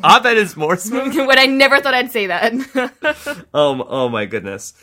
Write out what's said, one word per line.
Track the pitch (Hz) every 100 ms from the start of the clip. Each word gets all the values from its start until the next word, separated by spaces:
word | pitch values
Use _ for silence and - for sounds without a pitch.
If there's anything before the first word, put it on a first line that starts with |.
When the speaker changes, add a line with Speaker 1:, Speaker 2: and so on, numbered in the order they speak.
| 156
Speaker 1:
Abed | 214 247 226
is | 202 -
more | 156 180
smooth? | 208 262 269 -
Speaker 2:
<laughs> | 269
When | 262
I | 262
never | 269 269 277
thought | 277
I'd | 254 247
say | 240 196
that. | 175 220
<laughs> | 240 262 262 254 - 208 - - 285 -
Speaker 1:
Um, | 143 147 131 -
oh | 135 127
my | 113 104
goodness. | - 95 98 - _